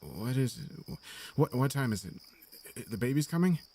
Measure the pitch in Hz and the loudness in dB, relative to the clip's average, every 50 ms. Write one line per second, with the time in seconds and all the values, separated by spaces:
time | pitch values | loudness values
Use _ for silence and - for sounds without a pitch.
0 | - 76 67 69 104 117 127 131 135 123 - - - - - - - - - - | -12 -10 -8 -6 -2 -2 2 2 2 2 0 -4 -10 -12 -10 -12 -12 -10 -12 -12
1 | - - - - - - - - 135 - - 120 131 139 127 139 139 127 110 101 | -12 -14 -16 -14 -14 -12 2 2 2 4 4 2 2 2 2 2 0 2 0 0
2 | - 95 78 - - - - - - - - - - - - - 117 - 107 107 | -2 -6 -12 -12 -16 -20 -20 -20 -20 -20 -20 -20 -20 -18 -14 -12 -12 -8 -6 -2
3 | 104 123 135 143 151 - - 170 170 185 180 151 - - | 0 2 2 2 2 2 2 4 4 6 4 4 0 -6